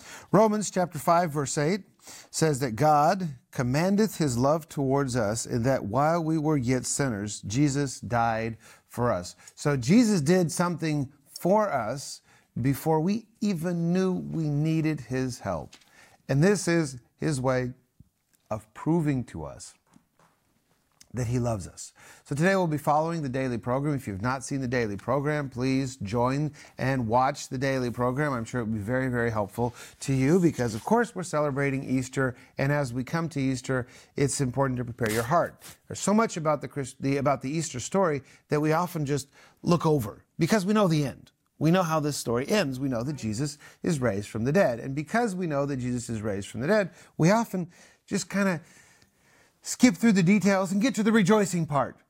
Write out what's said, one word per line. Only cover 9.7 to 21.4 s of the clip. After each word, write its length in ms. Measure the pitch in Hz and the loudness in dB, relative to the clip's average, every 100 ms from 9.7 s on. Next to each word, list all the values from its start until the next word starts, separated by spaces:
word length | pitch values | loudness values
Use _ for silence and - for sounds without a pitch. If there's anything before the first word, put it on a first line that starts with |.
| 143 | 0
Jesus 440 | 120 214 226 202 | 4 6 6 2
did 300 | 139 185 170 | 4 2 2
something 600 | - 175 160 160 151 135 - _ - | 0 -2 0 -2 -2 -4 -8 _ -6
for 320 | 170 208 208 | 2 2 2
us 480 | 139 107 139 - - _ _ _ - | -2 -4 -6 -10 -16 _ _ _ -4
before 400 | 123 131 156 156 | -2 0 0 0
we 260 | 170 220 - _ | 0 -2 -6 _
even 520 | 208 175 175 170 170 | -4 -2 -4 -2 0
knew 200 | 180 190 | 2 0
we 360 | 180 147 151 151 | -2 -4 -4 -2
needed 520 | 143 160 160 156 147 | 0 0 0 0 -4
his 380 | 123 127 131 123 | -4 -4 -4 -6
help. 360 | 101 85 62 - _ - - _ - | -6 -6 -8 -18 _ -20 -20 _ -2
And 140 | 139 | 4
this 240 | 180 208 - | 4 4 2
is 320 | 170 151 131 _ _ | 0 0 -8 _ _
his 220 | 147 135 | -2 0
way 320 | 127 127 127 - _ _ - _ _ _ _ | 0 0 -2 -8 _ _ -20 _ _ _ _
of 240 | 107 - | -10 -10
proving 480 | - - 175 147 131 | -6 0 2 2 -2
to 200 | 113 85 | -4 -10
us 280 | 73 62 - _ _ _ _ _ _ _ _ _ _ _ _ _ - | -12 -14 -18 _ _ _ _ _ _ _ _ _ _ _ _ _ -12
that 120 | 110 117 | -6 -2
he 120 | |
loves 300 | 123 | 0